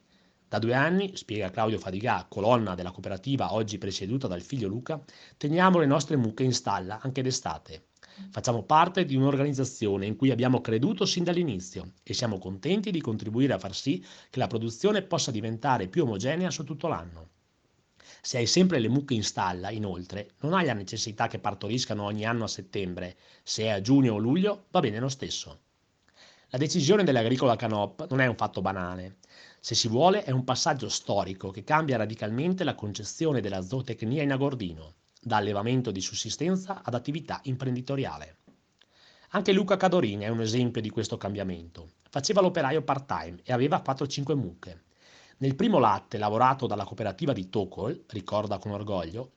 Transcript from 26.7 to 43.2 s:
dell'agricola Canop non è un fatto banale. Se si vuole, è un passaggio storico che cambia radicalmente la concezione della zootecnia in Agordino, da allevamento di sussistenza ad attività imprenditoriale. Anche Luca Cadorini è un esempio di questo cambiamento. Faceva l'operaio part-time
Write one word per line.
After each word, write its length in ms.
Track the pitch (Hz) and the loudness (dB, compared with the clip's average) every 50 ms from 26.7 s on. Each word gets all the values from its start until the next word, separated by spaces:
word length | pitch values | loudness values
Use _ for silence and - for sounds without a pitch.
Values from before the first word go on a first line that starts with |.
| - 170 139 147 202 208 | 2 2 6 6 6 6
dell'agricola 540 | 190 156 131 120 113 113 127 127 143 127 113 | 6 4 4 4 4 4 2 4 4 4 4
Canop 520 | 107 120 110 110 104 104 95 - - 156 - | 4 2 -2 0 0 0 -2 -4 -10 -6 -2
non 100 | 131 135 | 2 4
è 60 | 131 | 4
un 100 | 127 110 | 4 4
fatto 240 | - 117 104 - 104 | 0 -2 -2 -2 -2
banale. 560 | 92 95 98 95 90 87 90 92 92 95 98 _ - _ - - - - - _ | -2 -2 -2 -2 -4 -6 -6 -8 -10 -12 -16 _ -20 _ -20 -20 -20 -20 -20 _
Se 160 | - - 117 | -8 -2 -2
si 140 | - - 113 | 0 0 2
vuole, 340 | 110 123 160 185 196 208 | 4 6 6 6 6 4
è 80 | 190 151 | 0 0
un 140 | 127 131 127 | 0 0 2
passaggio 440 | 123 120 120 - 165 151 127 113 101 | 0 0 0 2 0 0 0 -2 -4
storico 600 | - - - - 110 101 90 90 98 92 - 95 | -6 -6 -2 0 0 0 0 -2 -6 -8 -8 -10
che 140 | 92 107 - | -10 -10 -2
cambia 320 | - 151 156 160 143 127 | 2 2 2 4 2 0
radicalmente 640 | 113 107 104 110 - 113 104 110 120 151 175 190 185 | 0 0 -2 -4 -6 -4 -4 -2 -2 0 0 0 0
la 140 | 175 139 113 | 0 -2 -2
concezione 640 | - 107 104 98 - 107 - - - 165 160 147 120 | -2 -6 -8 -6 -8 -8 -10 -6 -2 0 0 0 0
della 220 | 101 101 98 95 | 0 -2 -4 -4
zootecnia 600 | 92 92 123 131 135 - 110 - 113 110 127 160 | -4 -4 -4 -6 -4 -6 -6 -4 -2 -2 0 0
in 80 | 147 143 | 0 0
Agordino, 640 | 135 131 139 139 135 113 104 87 82 78 80 78 - _ _ _ _ _ | 0 2 0 0 0 -2 -6 -6 -6 -10 -14 -18 -20 _ _ _ _ _
da 180 | - 113 113 107 | -4 0 2 2
allevamento 520 | 101 104 101 101 101 117 127 131 123 120 | 2 2 0 0 0 2 2 2 0 0
di 120 | 95 95 | -4 -4
sussistenza 800 | 92 - 104 - - 113 107 - 143 175 190 185 185 190 196 - - | -6 -6 -6 -6 -6 -6 -6 -2 0 0 0 -2 -2 -6 -10 -8 -6
ad 100 | - 117 | -4 -4
attività 460 | 120 - - 143 - 131 - - - - | -4 -4 -4 -6 -6 -6 -8 -10 -8 -4
imprenditoriale. 920 | 139 127 127 135 131 123 123 123 - 139 139 123 87 76 73 76 - - _ _ - _ _ _ _ _ _ _ _ _ _ _ - - _ - _ | -6 -4 -4 -2 -2 -2 -4 -4 -4 -4 -2 -2 -4 -6 -10 -14 -16 -18 _ _ -20 _ _ _ _ _ _ _ _ _ _ _ -20 -20 _ -18 _
Anche 220 | - 208 196 208 | -4 0 2 4
Luca 260 | 196 202 208 185 202 - | 4 4 6 4 4 4
Cadorini 460 | 190 185 175 180 139 107 101 104 101 | 4 4 4 4 4 2 0 -2 -2
è 40 | 107 | -2
un 140 | 117 113 | -2 0
esempio 400 | 113 107 110 127 123 120 120 120 | 0 0 2 2 2 2 0 -2
di 80 | 107 107 | -4 -2
questo 260 | 104 117 104 - 117 | -4 -4 -4 -4 -4
cambiamento. 720 | 101 - 98 104 101 98 95 90 82 85 85 - - 82 80 _ _ _ - | -6 -4 -6 -4 -4 -4 -4 -6 -8 -10 -16 -18 -18 -20 -20 _ _ _ -6
Faceva 340 | - 139 139 - 208 202 | -6 -4 -2 2 4 4
l'operaio 400 | 190 180 180 170 147 131 147 160 | 4 4 2 2 0 2 0 0
part-time 560 | - - 139 135 135 - 95 82 | 0 0 -2 -2 -2 -4 -6 -6